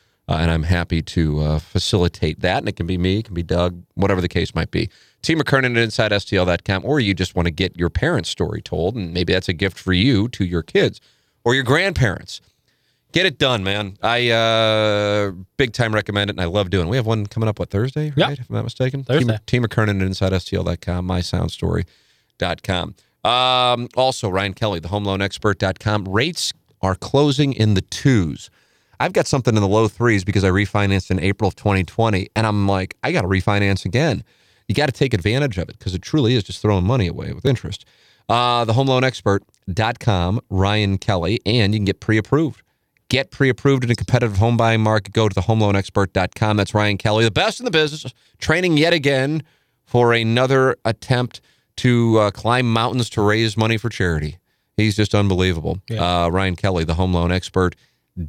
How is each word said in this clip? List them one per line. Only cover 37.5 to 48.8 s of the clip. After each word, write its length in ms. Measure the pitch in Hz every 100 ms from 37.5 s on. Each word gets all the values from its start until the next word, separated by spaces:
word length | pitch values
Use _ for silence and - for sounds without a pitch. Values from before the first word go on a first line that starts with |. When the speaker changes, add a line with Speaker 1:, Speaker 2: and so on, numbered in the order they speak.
| 127 - 101 - _ _ _ -
Speaker 1:
Uh, 360 | 117 123 120
the 80 | 117
home 140 | 113 135
loan 180 | 127
expert 380 | 131 120 107 98 - _ -
dot 280 | 87 110 123
com, 420 | - 95 87 107 -
Ryan 480 | 95 95 107 101 95
Kelly, 440 | - 98 85 95
and 300 | - 120 101
you 40 | 107
can 60 |
get 160 | 98 95
pre-approved. 640 | - 110 104 143 160 - _ _ _ _ _
Get 220 | 127 139
pre-approved 540 | - 135 117 139 135
in 60 | 123
a 40 |
competitive 440 | 113 - 127 117 98
home 180 | 113 117
buying 240 | 117 113
market. 320 | 107 110 101
Go 160 | 113 110
to 60 |
the 80 | 98
home 180 | 92 113
loan 160 | 104 98
expert 360 | 95 - 98
dot 200 | - 92
com. 220 | - 110 104
That's 160 | 98
Ryan 240 | 104 104 98
Kelly, 280 | 110 107
the 60 | 113
best 300 | 98 202 214
in 40 | 247
the 40 |
business, 400 | 160 151 151 135 - _ _
training 400 | - 160 185
yet 140 | 151